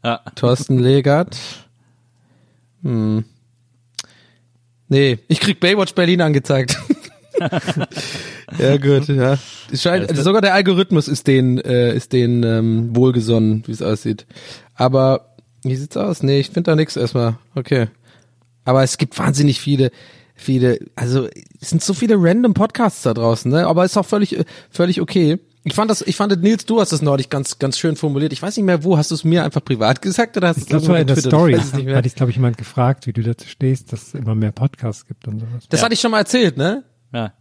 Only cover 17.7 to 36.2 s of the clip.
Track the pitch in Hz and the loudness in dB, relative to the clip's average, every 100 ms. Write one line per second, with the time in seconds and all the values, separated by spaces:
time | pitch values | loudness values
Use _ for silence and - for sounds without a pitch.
17.7 | 135 110 _ _ _ _ _ _ _ - | 0 -2 _ _ _ _ _ _ _ 0
18.7 | 131 131 - 147 - - 139 147 131 - | 2 2 0 -4 -2 -2 2 2 0 -2
19.7 | 139 131 - - - _ _ - 131 123 | 0 0 -2 -20 -20 _ _ -2 2 2
20.7 | 120 - - 120 131 117 - - _ - | 0 -6 -8 -2 -2 -2 -10 -20 _ -4
21.7 | 165 - 196 233 214 170 202 247 185 214 | -2 -2 -2 2 4 4 4 2 2 0
22.7 | - 226 - 131 113 117 113 120 147 170 | 0 -2 0 -2 0 0 0 0 0 2
23.7 | 165 185 208 190 208 208 - - - - | 2 2 0 0 0 0 -2 -6 -8 -20
24.7 | - 175 180 170 190 156 170 _ _ - | -2 0 0 -2 2 2 0 _ _ -6
25.7 | - 220 214 - - 208 196 190 220 - | -2 0 -2 -2 -2 0 2 2 0 0
26.7 | 226 196 156 151 139 127 143 139 - 135 | 0 0 0 0 0 -2 -4 -6 -4 -4
27.7 | 127 170 151 156 139 151 143 185 214 196 | -2 -4 -2 -4 -2 -4 -4 -8 -2 0
28.7 | 175 165 165 151 160 160 170 156 151 - | 0 2 0 0 -2 0 0 0 -4 -4
29.7 | 123 110 127 190 185 233 - 175 160 - | -2 0 0 -2 -2 -2 0 -2 -2 -2
30.7 | 151 160 170 139 139 127 151 170 117 120 | 0 2 2 4 2 2 4 4 4 0
31.7 | 135 131 135 123 - 131 120 123 113 113 | -4 0 0 0 -2 -2 2 0 -2 -8
32.7 | - 123 135 - 117 113 117 - - 131 | -2 0 0 -4 -4 -4 -6 -10 -4 -2
33.7 | 131 - 110 - - 110 110 107 104 127 | -2 -6 -14 -12 -8 -4 -2 -2 -2 -4
34.7 | - 117 101 _ - - 107 113 120 _ | -4 -8 -10 _ -16 -12 -10 -10 -14 _
35.7 | 160 233 233 233 226 | -2 0 0 0 0